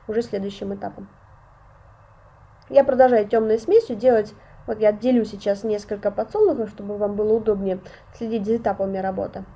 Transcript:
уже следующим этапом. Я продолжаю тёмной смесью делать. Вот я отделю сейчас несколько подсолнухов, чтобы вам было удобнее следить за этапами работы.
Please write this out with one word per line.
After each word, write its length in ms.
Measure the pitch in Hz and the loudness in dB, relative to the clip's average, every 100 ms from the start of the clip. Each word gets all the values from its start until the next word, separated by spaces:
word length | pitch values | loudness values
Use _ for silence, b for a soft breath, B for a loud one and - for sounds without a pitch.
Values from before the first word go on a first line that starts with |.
| - | -6
уже 160 | 220 | -4
следующим 520 | 240 202 196 202 196 | -4 -4 -6 -8 -10
этапом. 340 | 196 202 196 196 - - - - - - - - - - - - - - - - | -8 -10 -12 -20 -20 -20 -20 -20 -20 -20 -20 -20 -20 -20 -20 -20 -20 -20 -20 2
Я 160 | 269 | 2
продолжаю 420 | 269 254 254 240 208 | 4 6 6 6 2
тёмной 300 | 226 220 220 | 0 2 0
смесью 380 | 220 415 - 220 | 4 2 2 0
делать. 380 | 247 233 214 - b b - | 2 2 0 -8 b b -8
Вот 140 | 214 | 0
я 100 | 214 | 2
отделю 340 | 208 240 247 | 2 2 2
сейчас 400 | 208 196 208 202 | 0 -4 -4 -2
несколько 460 | 226 208 208 202 202 | -2 -4 -6 -4 -4
подсолнухов, 600 | 202 226 415 415 262 214 | -4 -4 2 2 2 -4
чтобы 260 | - 202 208 | -8 -10 -4
вам 200 | 208 202 | -4 -2
было 180 | 214 | 0
удобнее 460 | 226 226 202 196 185 B B B | 0 2 -2 -2 -4 B B B
следить 320 | - 226 226 196 | -12 -6 -4 -2
за 100 | 233 | -2
этапами 400 | 233 196 196 190 | -2 -2 -4 -4
работы. 460 | 190 190 - 196 190 | -4 -4 -6 -8 -16